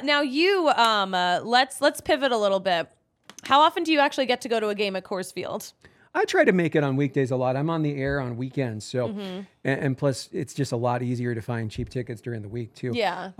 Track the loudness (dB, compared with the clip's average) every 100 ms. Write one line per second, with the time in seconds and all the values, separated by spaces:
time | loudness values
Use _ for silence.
0 | 2 0 0 0 2 2 2 4 4 2
1 | 0 0 2 0 2 2 2 2 0 0
2 | 0 0 2 2 2 0 0 -2 -2 _
3 | _ _ -20 -12 2 6 6 4 2 4
4 | 4 2 0 0 0 -2 0 -2 -2 -4
5 | -6 -6 -6 -8 -8 -8 -10 -20 -20 _
6 | _ -2 2 4 6 6 4 4 2 2
7 | 2 2 0 2 0 0 0 0 -2 -2
8 | -2 -2 -2 -4 -6 -4 -4 -4 -6 -2
9 | -2 -4 -8 -10 -12 _ -2 0 0 0
10 | 0 -2 -6 -8 -6 -4 -4 0 0 0
11 | -2 -2 -2 -4 -4 -6 -6 -6 -8 -6
12 | -8 -10 -8 -10 -8 -10 -10 -8 -6 -2
13 | -2 -4 -8